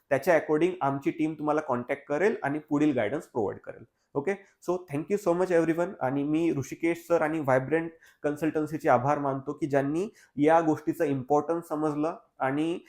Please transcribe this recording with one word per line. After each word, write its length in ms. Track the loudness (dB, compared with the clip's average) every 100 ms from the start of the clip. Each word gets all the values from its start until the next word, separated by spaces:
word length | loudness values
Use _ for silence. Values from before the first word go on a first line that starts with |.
| -2
त्याच्या 260 | -2 4
according 360 | 2 4 2 2 0
आमची 300 | -2 -2 -4
टीम 240 | -2 -4
तुम्हाला 260 | -2 -2 -2
कॉन्टॅक्ट 440 | 0 -4 -2 -6
करेल 300 | -4 0 0 0
आणि 160 | -4 -6
पुढील 340 | -2 0 2
गायडन्स 320 | 2 0 -2
प्रोव्हाइड 360 | -6 -4 -4 -6
करेल. 240 | -12 -18 -18 _ _
ओके? 180 | -6 -4 -4 -8 _ -6
So 80 | -4 -4
thank 240 | -8 -2 -2
you 160 | 0
so 100 | 0
much 200 | 2 2
everyone. 280 | 2 0 -2 -2
आणि 220 | -2 -2
मी 300 | 0 0 0 -2
ऋषिकेश 420 | -4 -4 -2 -2
सर 240 | 0 0
आणि 160 | 2 -2
व्हायब्रंट 520 | 2 2 2 -2 -2 -10 _ _
कन्सल्टन्सीचे 640 | -6 -2 -2 -2 -4 -2 4
आभार 300 | 4 4 0
मानतो 340 | -2 -4 -6
की 140 | -6 0
ज्यांनी 420 | 0 0 -2 -4 -8 _ 2
या 240 | 6 6
गोष्टीचं 440 | 4 0 0 -2
इम्पॉर्टन्स 640 | 0 0 2 2 2 -4 -4
समजलं 460 | -2 -2 -2 -4 -6 _ -6
आणि, 400 | -2 -2 -2 -4